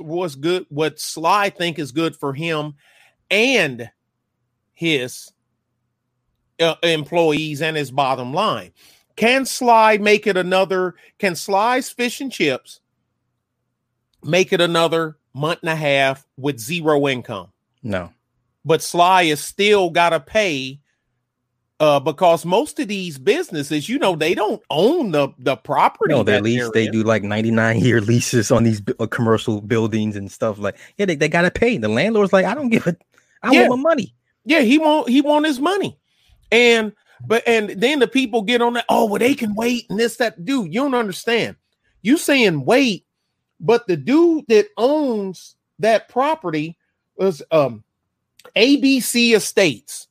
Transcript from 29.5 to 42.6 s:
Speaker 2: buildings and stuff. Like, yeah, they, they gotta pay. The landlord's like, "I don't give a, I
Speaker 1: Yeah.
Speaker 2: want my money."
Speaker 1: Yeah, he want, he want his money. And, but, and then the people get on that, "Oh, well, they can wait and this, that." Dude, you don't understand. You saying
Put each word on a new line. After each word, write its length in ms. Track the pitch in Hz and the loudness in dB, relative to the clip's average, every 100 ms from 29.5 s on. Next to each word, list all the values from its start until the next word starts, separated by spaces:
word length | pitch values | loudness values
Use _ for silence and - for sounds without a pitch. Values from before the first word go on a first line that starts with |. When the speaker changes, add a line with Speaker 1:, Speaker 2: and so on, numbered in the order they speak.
| 104 | -6
Speaker 2:
buildings 520 | 104 113 110 110 107 | -2 -2 -2 -2 -4
and 160 | 101 98 | -6 -12
stuff. 280 | - 113 101 | -6 -6 -4
Like, 180 | 101 - - - | -8 -8 -14 -6
yeah, 80 | 202 | -4
they, 80 | |
they 140 | 147 156 | -2 -2
gotta 220 | 170 175 | 0 0
pay. 280 | - 233 196 | -2 -4 -2
The 100 | 107 | -2
landlord's 460 | 113 190 220 196 | -2 0 0 2
like, 100 | 190 | 2
"I 100 | 185 | 0
don't 140 | 262 262 | -4 -2
give 180 | 226 - | -2 -2
a, 80 | 170 _ _ _ _ | -6 _ _ _ _
I 100 | - | 2
Speaker 1:
Yeah. 160 | 302 330 | 4 4
Speaker 2:
want 120 | 247 | 2
my 80 | 311 | 0
money." 240 | 311 190 _ _ _ | -2 -4 _ _ _
Speaker 1:
Yeah, 160 | 220 320 | -2 0
he 160 | 226 302 | 2 2
want, 320 | 311 302 262 | 2 0 2
he 140 | 262 | 0
want 240 | 294 302 311 | 2 0 0
his 120 | 254 | -2
money. 400 | 311 403 208 - _ _ _ _ _ | -2 -2 -6 -10 _ _ _ _ _
And, 400 | 226 240 233 214 - _ - 123 | 4 4 4 0 -10 _ -18 -4
but, 220 | 220 - | -2 2
and 220 | 226 208 | 0 -2
then 280 | 170 233 302 | -2 -2 2
the 100 | 233 | 0
people 340 | 262 247 226 | 0 -2 -2
get 180 | 196 247 | 0 0
on 140 | 240 | 0
that, 100 | 240 - | -2 -2
"Oh, 160 | - 226 | 0 0
well, 120 | 196 | 0
they 160 | 233 | 0
can 200 | 285 220 | 0 -4
wait 320 | 202 240 240 - | -2 -2 -4 -6
and 100 | 190 | -4
this, 180 | 233 - | -4 -2
that." 280 | 226 - | -6 -4
Dude, 300 | 175 269 175 | -6 -4 -4
you 80 | 196 | -4
don't 120 | 285 | -2
understand. 640 | 247 214 175 - 233 123 - _ _ _ _ | -2 -4 -6 -4 -2 -4 -8 _ _ _ _
You 160 | 190 320 | 0 0
saying 480 | - 277 214 151 | 2 2 2 2